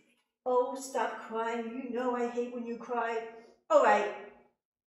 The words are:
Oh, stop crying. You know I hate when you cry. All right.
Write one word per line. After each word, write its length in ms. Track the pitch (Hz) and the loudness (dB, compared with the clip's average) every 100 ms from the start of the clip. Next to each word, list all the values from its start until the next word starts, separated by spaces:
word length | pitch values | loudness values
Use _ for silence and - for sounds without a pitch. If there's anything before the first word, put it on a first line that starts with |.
| _ _ _ _ 254 | _ _ _ _ 0
Oh, 300 | 247 262 269 | 2 2 -2
stop 480 | - 240 226 - - | -6 -4 -2 -4 -6
crying. 560 | 220 226 233 226 247 | -4 -2 -2 -4 -6
You 100 | 247 | -6
know 220 | 226 254 240 | -2 0 0
I 140 | 240 | 0
hate 240 | 240 240 | -2 -4
when 120 | 247 233 | -4 -6
you 120 | 233 | -8
cry. 420 | - 240 226 226 - - - - - | -4 -2 -2 -2 -6 -10 -20 -16 4
All 140 | 302 | 6
right. 300 | 233 208 202 - - - _ _ _ _ | 8 6 4 -4 -12 -18 _ _ _ _